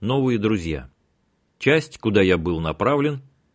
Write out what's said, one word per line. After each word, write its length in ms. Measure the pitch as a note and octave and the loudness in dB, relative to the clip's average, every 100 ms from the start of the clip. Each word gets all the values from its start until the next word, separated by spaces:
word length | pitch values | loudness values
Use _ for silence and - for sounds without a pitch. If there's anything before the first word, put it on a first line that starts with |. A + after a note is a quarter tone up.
Новые 380 | G#2+ C3+ C3 A#2 | -4 -2 0 0
друзья. 520 | G#2+ G#2 E2 C#2+ C2 _ _ _ _ _ _ _ | 0 -2 -4 -8 -10 _ _ _ _ _ _ _
Часть, 400 | C3+ D#3 - - | 0 0 0 -6
куда 240 | A2 G2+ | 0 4
я 160 | F#2 F2 | 4 2
был 220 | E2+ E2 | 0 -2
направлен, 600 | D#2+ D2+ - C#3+ D3 C#3 - _ _ | -4 -2 0 0 0 -4 -12 _ _